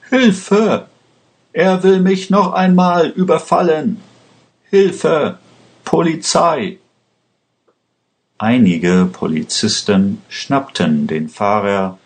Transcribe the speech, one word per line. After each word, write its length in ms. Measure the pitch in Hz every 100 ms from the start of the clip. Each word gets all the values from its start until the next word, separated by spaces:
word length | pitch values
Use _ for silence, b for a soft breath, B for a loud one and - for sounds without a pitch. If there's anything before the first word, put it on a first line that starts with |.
| -
Hilfe! 760 | 262 247 180 - 202 220 113 - _ _ _ _ _ _
Er 300 | - 180 185
will 160 | 185 190
mich 300 | 185 190 -
noch 240 | 196 185
einmal 560 | 185 185 180 180 175 160
überfallen! 920 | - 185 160 - 175 180 156 147 - - _ _ _ _ _ _
Hilfe! 680 | 196 196 - 160 160 120 - _ _ _ _
Polizei! 960 | - 160 170 160 - 165 170 156 98 - _ _ _ _ _ _ _ _ _ _ _ _ _ _ _ _
Einige 680 | 107 123 104 85 87 92 90
Polizisten 1080 | - - 78 - - 107 - - 98 98 107 _
schnappten 760 | - - 139 139 - 82 76 73
den 220 | 78 78
Fahrer 680 | - 104 104 101 101 95 92